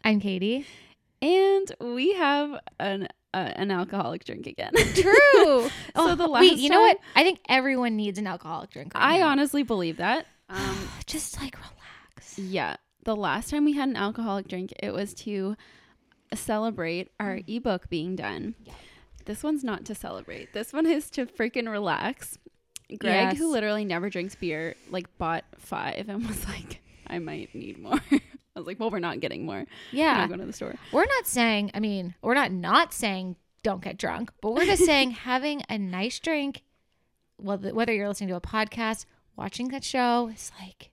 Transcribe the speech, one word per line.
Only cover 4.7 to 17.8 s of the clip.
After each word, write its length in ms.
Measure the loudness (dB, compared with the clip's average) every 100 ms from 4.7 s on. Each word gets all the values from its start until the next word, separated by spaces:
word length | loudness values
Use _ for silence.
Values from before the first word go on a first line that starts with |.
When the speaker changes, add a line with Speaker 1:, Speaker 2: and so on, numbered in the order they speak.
Speaker 2:
<laughs> 200 | 4 4 4
Speaker 1:
True. 180 | 8 10 10
Speaker 2:
So 360 | 10 8 6 2 -4 -4 2
Speaker 1:
Oh, 200 | 2 4
Speaker 2:
the 140 | 2
Speaker 1:
wait, 220 | 8 8
Speaker 2:
last 60 | 8
Speaker 1:
you 100 | 6
know 100 | 8
what? 180 | 8 6
Speaker 2:
time 80 | 4 4
Speaker 1:
I 60 |
think 160 | 4 2 2
everyone 480 | 2 2 0 0 0
needs 200 | -2 -4
an 100 | -6
alcoholic 420 | -6 -8 -10 -10
drink 240 | -14 -8 2
right 200 | 4 6
Speaker 2:
I 20 |
Speaker 1:
now. 80 | 4
Speaker 2:
honestly 360 | 4 2 0
believe 340 | 0 0 -2 -2
that. 280 | 0 -2 -4 _ -12
Um, 380 | -6 -4 -6 -8 -12
Speaker 1:
<sighs> 100 | -8
Just, 340 | -8 -8 -8
like, 140 | -10 -12
relax. 840 | -20 -20 -20 -20 _ -20 -16 -10
Speaker 2:
yeah. 380 | -6 -4 -4 -6 _ _
The 120 | -4 -2
last 340 | -2 -2 -2
time 160 | 0 2
we 80 |
had 160 | 2 -2
an 80 | -2
alcoholic 500 | -4 -4 -4 -4 -6
drink, 260 | -8 -8 -8
it 120 | -6
was 200 | -4 -6 -8
to 420 | -8 -4 -4 -6 -12 -20 _ _ _ _ -12
celebrate 800 | -8 -4 -2 -2 -4 -4 -4 -8 -8
our 160 | -6 -6
Speaker 1:
Mm. 200 | -6 -4
Speaker 2:
ebook 320 | -2 -2